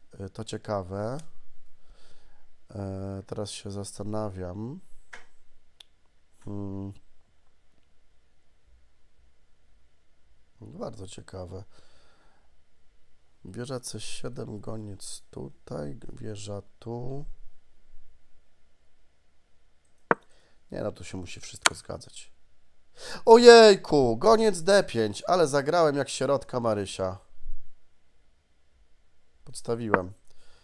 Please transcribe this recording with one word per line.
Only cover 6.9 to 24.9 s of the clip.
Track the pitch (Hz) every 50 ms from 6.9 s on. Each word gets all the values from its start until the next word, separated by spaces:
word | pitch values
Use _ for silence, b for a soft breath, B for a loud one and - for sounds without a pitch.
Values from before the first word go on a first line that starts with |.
| 95 - - - - - - _ _ - - - - - _ - - - - - - - - - _ - - - - - - - - - - - - - - - - - - - - - - - - - - - - - - - - - - - - - - - - - - - - - - - - -
Bardzo | 110 110 143 185 196 143 110 104 98 95
ciekawe. | - - - - - 92 90 87 95 92 95 - b b b b b b b b b b b b b b b b b - - - - - - - - - - - - - - - - - -
Wieża | - 95 117 123 139 131 123
C | - - - 110
siedem, | - - - - - 127 123 139 123 - 113 101
goniec | - 113 110 110 107 104 98 - - - - - - -
tutaj, | - - 127 139 139 - - - - 151 147 143 139 113 - - -
wieża | - - 110 107 101 101 104 101 98 - - - -
tu. | - 113 117 120 127 131 135 143 156 - - - - - - - - - - - - - - - - - - - - - - - - - - - - - - - - - - - - - _ - _ - _ - - _ - - - - - - _ - - - - - - - b b b b b b b b b -
Nie | - -
no, | - 107
tu | - - 104
się | - - 95
musi | 92 - - -
wszystko | - - - - - - -
zgadzać. | - - - - - - - - - - - - - - - - - - - - - - - B B B B B B B
Ojejku, | - 226 247 240 240 233 233 220 214 196 196 - - 156 147 131 120 113 117
goniec | 185 214 226 220 226 220 185 170 160
D | 185 202 196 185
pięć, | -